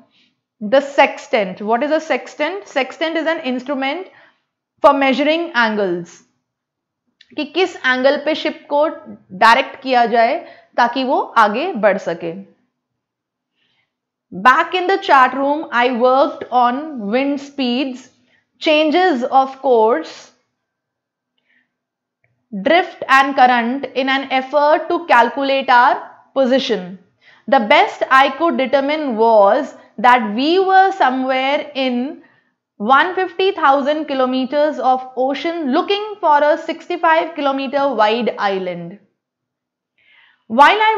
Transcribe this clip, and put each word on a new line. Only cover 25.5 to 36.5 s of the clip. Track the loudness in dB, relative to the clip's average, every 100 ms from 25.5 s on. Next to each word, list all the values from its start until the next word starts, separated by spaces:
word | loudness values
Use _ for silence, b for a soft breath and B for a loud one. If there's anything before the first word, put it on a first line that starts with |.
| -2 2
our | 4 4 0 -6 -20 _ -2
position। | 2 0 0 -4 -6 -16 _ _ b b 0
The | 0
best | 4 2 2 -2 0
I | 2 2
could | 0 -2 0
determine | 0 0 0 -2 -4 0
was | 4 6 6 2 -2 -12 B 0
that | 2 2 0 -2
we | 0 2
were | 4 4 4
somewhere | 2 0 0 -2 -2 -2 -2 -4 -6
in | -4 -4 -6 -10 b b b b _ -8
one | 2 2 2 -2
fifty | -4 -2 -2
thousand | 2 2 2 0 -4 -4
kilometers | -2 -2 -2 -2 0 -2 0
of | 0 0 -4 -4
ocean | -4 -4 -6 -4 -2
looking | -2 -2 -4 -6 -4
for | 0 2
a | 2